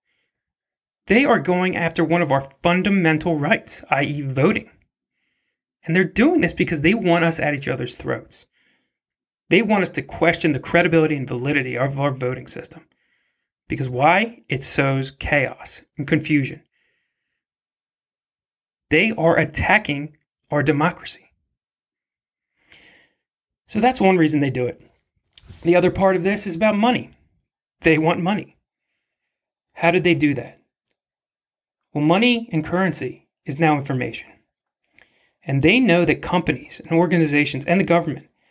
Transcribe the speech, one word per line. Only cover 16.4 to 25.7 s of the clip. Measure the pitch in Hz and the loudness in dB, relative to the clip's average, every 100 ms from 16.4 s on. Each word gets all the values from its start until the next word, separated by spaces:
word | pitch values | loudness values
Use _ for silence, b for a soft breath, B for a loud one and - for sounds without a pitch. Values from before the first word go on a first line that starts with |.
| 127 - _ _ _ _ _ _ _ _ _ _ _ _ _ _ _ _ _ _ _ _ _ _ _ | -2 -8 _ _ _ _ _ _ _ _ _ _ _ _ _ _ _ _ _ _ _ _ _ _ _
They | 151 220 | 0 0
are | 180 160 - | 0 2 2
attacking | 143 - - 214 214 143 151 - _ _ _ | 0 -2 0 0 0 -8 -10 -16 _ _ _
our | 147 | 0
democracy. | 143 143 165 - - - _ _ _ _ _ _ _ _ _ _ _ _ _ b b b b b b b _ _ _ _ - | 0 2 0 -2 -10 -16 _ _ _ _ _ _ _ _ _ _ _ _ _ b b b b b b b _ _ _ _ -8
So | 214 | 0
that's | 240 254 | 0 4
one | 196 185 | 4 4
reason | 156 147 | 4 2
they | 143 | 0
do | 127 123 | -2 -4
it. | - _ _ _ _ _ - - - | -6 _ _ _ _ _ -20 -20 -6
The | 170 | 0